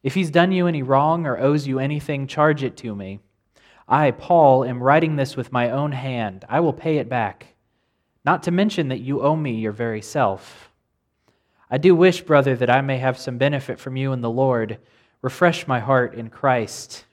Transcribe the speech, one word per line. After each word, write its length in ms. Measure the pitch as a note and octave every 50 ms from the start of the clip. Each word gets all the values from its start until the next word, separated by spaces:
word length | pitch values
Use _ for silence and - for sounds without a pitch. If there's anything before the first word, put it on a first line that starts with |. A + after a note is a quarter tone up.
| -
If 100 | C3+ -
he's 160 | F#3+ F3+ D#3
done 220 | D3 F3 F3 F#3
you 160 | F#3+ F3+ F3 F3
any 160 | E3 D3 C3
wrong 420 | B2+ C3+ C3+ D3 D#3 E3 E3+ E3
or 100 | C#3+ B2
owes 300 | - C3 C#3 D3 D3+ C#3
you 140 | C#3 C3 C3
anything, 480 | C3+ C#3+ D3+ D3 C#3+ - D3 C#3 C#3 C3+
charge 340 | - D#3 D3+ D#3 D3+ C#3
it 140 | C3+ B2 -
to 180 | - - A#2 G#2
me. 240 | G2+ G2 F#2+ G2 G#2 _ _ _ _ _ _ _ _ _ _ _ _ _ -
I, 240 | B2+ C#3+ D3+ C#3
Paul, 520 | A#2+ - - - F3 E3+ D#3 C#3 C3 C3 C3
am 160 | B2+ B2 B2
writing 360 | B2 C3+ D3 D#3+ E3+ D#3+ D3+
this 200 | C#3+ C3+ B2+ -
with 140 | C3+ A#2 -
my 200 | B2+ B2 A#2+ A#2+
own 200 | A#2+ C#3 D3 D3
hand. 540 | C#3 B2+ C3 C3+ B2+ A#2+ A2+ G2+ F#2+ F#2+ - -
I 120 | B2 D3+
will 120 | E3+ D#3
pay 260 | C#3 - - D#3+ D#3 D3
it 100 | - A2+
back. 480 | B2+ A#2+ A2 G2 - _ - _ _ _ _ _ _ _ _ _ _ _ _ _ _ _ _
Not 200 | D3 F3+ - -
to 80 | F3
mention 360 | F3 F3+ G3+ G#3+ - - D#3+ C3
that 120 | C3 -
you 200 | A#2+ C3 C#3+ -
owe 140 | B2 C#3+ D#3
me 220 | D#3+ D3+ C3+ A2+
your 160 | A2 A2 G#2+
very 280 | G#2 A2 A#2+ A#2 A2 G#2+
self. 680 | G#2+ - - D3+ B2 G2+ G2 G2 - - - - - _ _ _ _ _ _ _ _ _ _ _ _ _ _ _ _ _ _ _ _ _
I 100 | B2 C#3
do 180 | D3 F#3+ F3+
wish, 260 | E3 F3+ F#3 E3 -
brother, 320 | - - D3+ C#3+ C3+ C#3 B2+
that 160 | A#2 B2+ A#2+
I 100 | B2 C3+
may 180 | C#3 C3+ C3+ B2+
have 200 | B2+ C3 B2 -
some 180 | - C3+ B2
benefit 440 | A#2+ C3+ C#3+ D3 C3+ C3+ - A#2+ -
from 160 | - C3+ C3
you 160 | C3 C3+ C3+
in 80 | C3 B2+
the 100 | A#2+ A#2
Lord. 480 | A#2 B2+ C3+ C3 B2+ A#2 A2 G#2+ G#2+ - _ _ _ _ _ _ _ _
Refresh 460 | - C3 - - F3+ F3 D#3+ - -
my 140 | - C3 A#2+
heart 340 | G#2+ C3 C3+ B2+ B2 A#2+ -
in 160 | A#2 A2+ A2+
Christ. 720 | - - - C#3 B2+ A#2+ A2 G2+ - - - - - - _ _